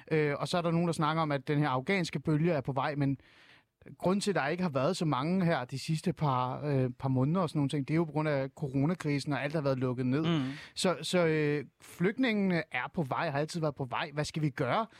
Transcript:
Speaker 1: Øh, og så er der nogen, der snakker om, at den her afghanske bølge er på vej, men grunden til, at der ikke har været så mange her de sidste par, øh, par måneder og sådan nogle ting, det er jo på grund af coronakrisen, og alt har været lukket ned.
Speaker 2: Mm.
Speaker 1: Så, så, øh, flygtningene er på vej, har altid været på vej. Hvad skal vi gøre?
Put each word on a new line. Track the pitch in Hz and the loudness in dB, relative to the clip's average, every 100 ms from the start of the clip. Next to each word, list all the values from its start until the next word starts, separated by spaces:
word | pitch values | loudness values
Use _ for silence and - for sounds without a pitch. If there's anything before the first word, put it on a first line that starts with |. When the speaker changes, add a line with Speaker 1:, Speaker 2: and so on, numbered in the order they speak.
| - | -2
Speaker 1:
Øh, | 156 147 143 | 0 0 -2
og | 147 | -2
så | 180 | -2
er | |
der | 170 | 0
nogen, | 165 175 | 2 0
der | |
snakker | 165 151 160 | 0 0 0
om, | 156 | 0
at | 139 - | -2 0
den | 147 | 0
her | 151 | 2
afghanske | 131 131 196 170 156 | 0 0 0 0 -4
bølge | 165 151 170 | 0 2 2
er | 151 | 0
på | 127 | -2
vej, | 131 143 143 | -2 -2 2
men | 139 139 - - - - _ _ - - | 0 0 -6 -20 -20 -20 _ _ -20 -4
grunden | 175 202 | 0 2
til, | 208 | 2
at | 160 | 0
der | 139 | 0
ikke | 175 | 0
har | 185 | 0
været | 131 143 190 | 2 0 0
så | 160 | 0
mange | 127 151 185 170 | 0 0 2 2
her | 151 123 | 0 -2
de | 135 | -6
sidste | - 160 185 | -4 -2 -2
par, | - 151 127 127 135 147 | 0 2 2 0 -2 0
øh, | 135 127 123 | 2 0 0
par | 135 | 0
måneder | 131 135 180 | 2 2 2
og | 165 | 0
sådan | 156 | 0
nogle | 139 | 0
ting, | 151 135 | 0 0
det | |
er | 160 | 0
jo | |
på | 165 | 0
grund | 147 156 | -2 0
af | 139 135 | 0 -2
coronakrisen, | - 143 135 147 180 147 143 139 | -6 -4 0 0 0 -2 -2 -2
og | 135 | -2
alt | 143 | -2
har | 160 | -2
været | 139 131 | 0 0
lukket | 127 123 131 | 0 0 0
ned. | 139 160 160 | 2 2 2
Speaker 2:
Mm. | 131 147 - - | 0 -6 -12 -2
Speaker 1:
Så, | 185 139 | 0 0
så, | 156 180 165 | 0 2 4
øh, | 156 147 147 - _ | 2 2 0 -4 _
flygtningene | - - 185 233 262 214 196 170 - | -16 -2 -2 2 2 2 2 2 0
er | 123 135 | -4 -4
på | - | -4
vej, | 135 127 160 | -2 -2 0
har | 139 | 0
altid | 156 175 | -2 -2
været | 156 - | -4 -4
på | 127 | -4
vej. | 113 160 | -4 -4
Hvad | 147 147 | -4 -4
skal | 165 | 0
vi | 151 | -2
gøre? | - 123 185 220 | 0 0 0 -2